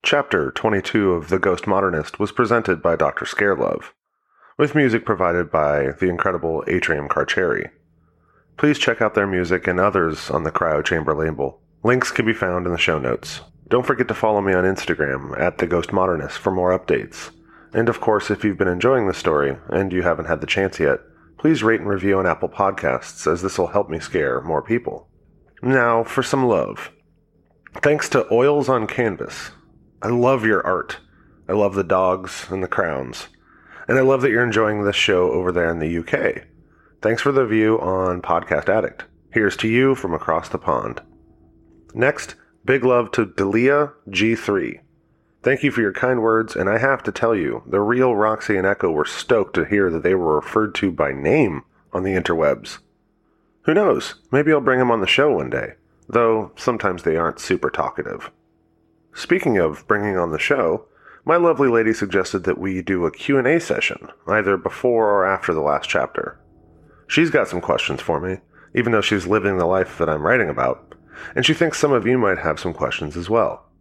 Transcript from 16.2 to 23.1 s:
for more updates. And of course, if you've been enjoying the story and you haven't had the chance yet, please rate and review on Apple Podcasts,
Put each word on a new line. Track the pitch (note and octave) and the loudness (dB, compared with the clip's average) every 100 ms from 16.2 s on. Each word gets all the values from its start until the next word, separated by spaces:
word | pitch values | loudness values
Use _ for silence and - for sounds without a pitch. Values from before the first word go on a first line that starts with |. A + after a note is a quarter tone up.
| C#2+ - | -6 -4
for | - | -2
more | F#2 F2+ F#2 | 0 0 0
updates. | - B1+ G#1+ - - - _ - - | 0 -2 -2 -14 -18 -20 _ -20 -6
And | - A#2 | -2 0
of | A2+ | 0
course, | - G#2+ - | 0 0 0
if | G2+ | -2
you've | G#2+ F2+ | 0 0
been | F#2+ | 0
enjoying | F2+ A2+ C3 G2+ | 2 2 2 0
the | F#2 | -2
story | F2+ D2+ C#2+ C2+ - | 0 2 0 -2 -4
and | F2 G2 | -2 0
you | F2+ | 0
haven't | F2 D#2+ D#2+ | 0 0 -2
had | D#2 | -4
the | D#2 | -2
chance | - F#2+ - | -2 -2 0
yet, | D2 C2 - _ - - | 0 0 -4 _ -20 -2
please | D3+ D3+ | 0 2
rate | G#2+ A2 | 2 0
and | E2 | 0
review | G2 G2 F#2+ | -2 0 2
on | F#2 | 2
Apple | D#2+ F2+ | 0 -4
Podcasts, | - G2 G2 D#2 B1+ - | 0 0 0 -2 -4 -6